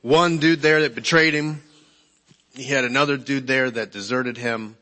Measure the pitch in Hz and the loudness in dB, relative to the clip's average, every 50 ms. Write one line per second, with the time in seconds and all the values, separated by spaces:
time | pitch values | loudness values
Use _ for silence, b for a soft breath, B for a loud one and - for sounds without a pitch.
0 | - 120 143 165 175 175 165 156 147 165 165 151 143 156 156 156 156 143 117 - | 2 4 4 4 4 4 2 2 2 2 2 4 2 2 4 4 2 0 -4 -6
1 | 113 - 165 160 160 160 147 151 151 156 151 147 _ b b b b b b b | -4 2 4 4 4 4 2 0 -4 -4 -8 -10 _ b b b b b b b
2 | b b b _ _ _ _ _ _ _ _ - 127 127 143 135 127 120 123 139 | b b b _ _ _ _ _ _ _ _ -14 -6 -2 -2 0 0 0 0 0
3 | 147 143 143 135 120 - 139 139 127 127 135 131 131 127 113 117 110 101 - 101 | 0 0 -2 -4 -4 -4 -6 -4 -2 -2 0 0 0 0 -2 -6 -8 -8 -10 -14
4 | 98 101 127 127 127 123 120 120 120 120 117 110 110 107 110 _ | -8 -4 -4 -4 -4 -4 -8 -6 -6 -6 -6 -6 -8 -12 -16 _